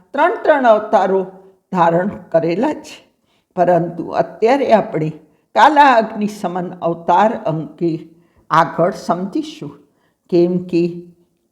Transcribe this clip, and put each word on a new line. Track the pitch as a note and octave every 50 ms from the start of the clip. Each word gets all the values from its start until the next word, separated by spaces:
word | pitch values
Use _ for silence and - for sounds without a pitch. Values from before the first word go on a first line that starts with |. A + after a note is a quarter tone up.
| _ _
ત્રણ | - C4+ D#4+ F#4 A4+ -
ત્રણ | - F4 D4+ C#4 B3+
અવતારો | A#3 G#3+ G#3+ G#3+ - A3+ F#3+ F#3+ F#3+ G3 F#3+ F#3 - - - - - _ _ _ -
ધારણ | F#3+ F3+ E3+ E3+ E3 F3 F#3 G3+
કરેલા | - - - - - D#3+ D#3 E3+ E3+ G3+ C4+ D4+
છે, | D#4 - - - - - _ _ _ _ _ _ _ _ _ _ -
પરંતુ | F#3 E3+ F3 F3 E3 F3 E3+ E3+ - -
અત્યારે | - - E3 E3 - - - G#3+ A3+ C#4 C#4 A#3+ -
આપણે | A3 G3 G3+ - - D#3 D#3 D#3 - - _ _ _ _ _ _ -
કાલા | G3+ A3+ D4 D4+ C#4+ D4 C4+ A#3+
અગ્નિ | A3+ G#3+ - - G#3 G#3
સમન | G#3 - - - F3 F3 F#3 F3 F3+
અવતાર | - - - E3+ E3+ E3+ - F3 F3 F#3 G#3 A3 A#3 - -
અંગે | D#3 D#3 D#3+ C#3+ - - - E3+ E3+ D#3+ D#3+ - - _ _ _ _ _ _ _ -
આગળ | D#3 D#3+ E3+ - - E3 E3 G3
સમજીશું, | - - - - E3+ F3+ F#3+ F#3 - D#4 D4+ - - - D3+ - - - _ _ _ _ _ _ _ _ _ -
કેમ | F3+ E3+ F3 F3 F3+ F3 F3+
કે | - F3 E3+ F3 E3+ F3 E3+ - - - _ _ _ _ _ _ _